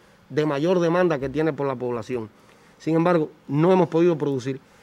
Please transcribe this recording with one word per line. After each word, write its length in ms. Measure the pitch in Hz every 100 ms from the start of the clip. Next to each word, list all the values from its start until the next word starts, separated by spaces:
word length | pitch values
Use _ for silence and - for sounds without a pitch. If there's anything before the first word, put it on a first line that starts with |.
| _ _ -
de 160 | 135
mayor 360 | 151 139 165 190
demanda 400 | 170 175 180 147
que 80 | 135
tiene 240 | 139 160
por 160 | 135 139
la 80 | 127
población. 520 | 123 120 107 123 107 - _ - - _
Sin 200 | - 160
embargo, 340 | 170 175 151 - -
no 240 | 143 170
hemos 160 | 185 170
podido 300 | 165 175 156
producir. 420 | 143 135 123 131 - _